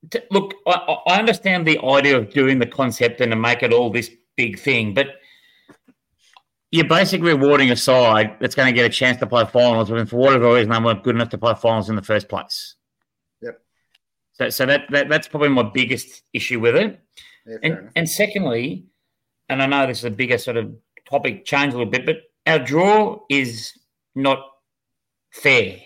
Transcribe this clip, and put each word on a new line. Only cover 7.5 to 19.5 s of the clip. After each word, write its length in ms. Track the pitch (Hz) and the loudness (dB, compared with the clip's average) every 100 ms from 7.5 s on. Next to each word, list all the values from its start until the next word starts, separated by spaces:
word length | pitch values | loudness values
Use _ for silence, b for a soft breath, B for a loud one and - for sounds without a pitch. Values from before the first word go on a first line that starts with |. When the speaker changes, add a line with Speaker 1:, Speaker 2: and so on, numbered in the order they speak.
| 143 135 | 4 4
Speaker 1:
a 40 | 120 | 2
side 600 | - 127 120 107 110 - | 4 4 6 4 2 -2
that's 120 | 120 | -6
gonna 200 | - 131 | 0 0
get 120 | 120 120 | 2 0
a 40 | |
chance 280 | - 127 120 | 2 -2 0
to 80 | 104 | 0
play 180 | 120 113 | 0 2
finals 440 | 123 123 113 104 | 4 4 2 0
when, 160 | 113 113 | -2 -4
for 120 | 120 | 2
whatever 360 | 135 131 120 | 4 4 4
reason, 180 | 120 107 | 4 2
they 80 | 113 | 0
weren't 240 | 117 107 | 0 0
good 120 | 127 117 | -2 -2
enough 140 | 117 | -2
to 80 | 104 | -2
play 160 | 117 110 | -2 0
finals 340 | 117 113 101 | 0 0 -2
in 60 | 110 | -6
the 60 | |
first 260 | 98 107 104 | -2 -4 -2
place. 480 | 95 - - - _ _ _ _ _ _ _ | -10 -8 -12 -12 _ _ _ _ _ _ _
Speaker 2:
Yep. 200 | 117 - _ _ _ _ _ _ _ | -18 -18 _ _ _ _ _ _ _
Speaker 1:
So, 160 | _ 123 | _ -6
so 160 | 117 131 | -2 0
that, 260 | 143 139 | 0 0
that, 160 | 143 139 | -2 0
that's 220 | 156 - | -2 -2
probably 200 | 151 147 | -2 2
my 140 | 131 | 2
biggest 580 | 110 127 123 127 - - _ | 0 -2 -4 -4 -8 -20 _
issue 260 | 120 - 123 | -10 -6 0
with 160 | 117 131 | 2 2
it. 240 | 214 - _ B B B - | 0 -6 _ B B B -20
Speaker 2:
Yeah, 80 | |
fair 60 | 110 | -8
Speaker 1:
And, 100 | 160 165 | -6 -6
Speaker 2:
enough. 120 | 185 170 | -6 -6
Speaker 1:
and 140 | 160 | -4
secondly, 760 | - 208 208 165 117 127 185 - _ _ _ _ _ | -2 -2 -2 -4 -2 -4 -8 -14 _ _ _ _ _
and 160 | _ | _